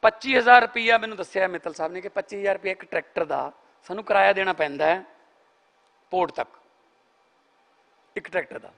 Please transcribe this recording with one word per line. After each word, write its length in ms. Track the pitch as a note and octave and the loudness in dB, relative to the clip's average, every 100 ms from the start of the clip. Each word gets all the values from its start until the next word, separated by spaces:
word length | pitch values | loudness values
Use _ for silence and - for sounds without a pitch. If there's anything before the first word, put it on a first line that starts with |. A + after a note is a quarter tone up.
ਪੱਚੀ 360 | A3 G#3+ B3+ C4 | 2 0 -2 2
ਹਜ਼ਾਰ 240 | A#3 B3 | 8 8
ਰੁਪਈਆ 360 | A3+ A#3 A3+ A#3 | 6 -2 2 2
ਮੈਨੂੰ 200 | A3 G#3 | 0 -10
ਦੱਸਿਆ 300 | F3 G3 F#3 | -8 -2 -2
ਮਿੱਤਲ 260 | E3+ E3+ | -4 -10
ਸਾਹਿਬ 180 | D3+ D#3+ | -8 -8
ਨੇ 100 | F3 | -8
ਕਿ 80 | F#3+ | -10
ਪੱਚੀ 300 | G3+ G3 G3+ | -10 -10 -6
ਹਜ਼ਾਰ 160 | G3+ F#3+ | -4 -4
ਰੁਪਈਆ 160 | G3 | -6
ਇੱਕ 140 | F#3+ - | -8 -6
ਟਰੈਕਟਰ 400 | F3 - - D#3+ | -8 -6 -6 -4
ਦਾ 260 | C#3 C#3 - _ _ | -4 -6 -10 _ _
ਸਾਨੂੰ 200 | - F#3+ | -14 -12
ਕਿਰਾਇਆ 300 | G#3 G3+ G3 | 0 4 4
ਦੇਣਾ 200 | F#3+ F#3+ | 4 -2
ਪੈਂਦਾ 320 | F3 D3+ C#3+ D#3 | -2 -4 0 0
ਹੈ 180 | F3+ F#3 _ _ _ _ _ _ _ _ _ _ | 0 -4 _ _ _ _ _ _ _ _ _ _
ਪੋਰਟ 220 | F#3 E3 | -2 -2
ਤੱਕ, 180 | - A#2+ - _ _ _ _ _ _ _ _ _ _ _ _ _ _ _ - | -2 -10 -10 _ _ _ _ _ _ _ _ _ _ _ _ _ _ _ -16
ਇੱਕ 140 | - | -6
ਟਰੈਕਟਰ 300 | F#3 C#3+ A#2 | -6 -6 -14
ਦਾ। 140 | - | -18